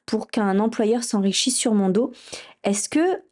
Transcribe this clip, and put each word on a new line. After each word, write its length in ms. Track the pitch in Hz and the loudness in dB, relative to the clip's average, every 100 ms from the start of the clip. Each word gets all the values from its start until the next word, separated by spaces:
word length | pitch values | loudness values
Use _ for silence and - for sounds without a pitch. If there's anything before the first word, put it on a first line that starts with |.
| - | -6
pour 200 | 220 - | -6 -2
qu'un 320 | - 202 190 | -2 0 2
employeur 460 | 220 226 214 240 | 0 0 0 0
s'enrichisse 520 | 240 208 196 185 262 247 | 0 0 0 0 0 -2
sur 180 | 247 | 0
mon 140 | 214 190 | 2 2
dos, 240 | 190 254 - - - - - | 2 0 -6 -18 -18 -18 -8
est-ce 240 | 202 202 - | -4 -2 -2
que, 320 | 302 349 370 - | 0 0 0 -6